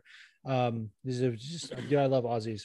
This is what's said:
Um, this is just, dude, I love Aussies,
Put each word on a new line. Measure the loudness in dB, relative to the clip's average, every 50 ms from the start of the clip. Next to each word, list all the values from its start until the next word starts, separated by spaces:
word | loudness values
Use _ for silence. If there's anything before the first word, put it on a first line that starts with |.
| -4 -8 -20 -20 -20 -20 _ _ -4
Um, | -2 0 2 2 2 0 -2 -4 -8 -10 _ -6
this | -4 -2 0
is | 0 0 0 -2
just, | -6 -10 -10 -10 -10 -10 -10
dude, | -8 0 2 4 4
I | 6
love | 6 4 2 2
Aussies, | 2 0 -2 -2 -4 -6 -8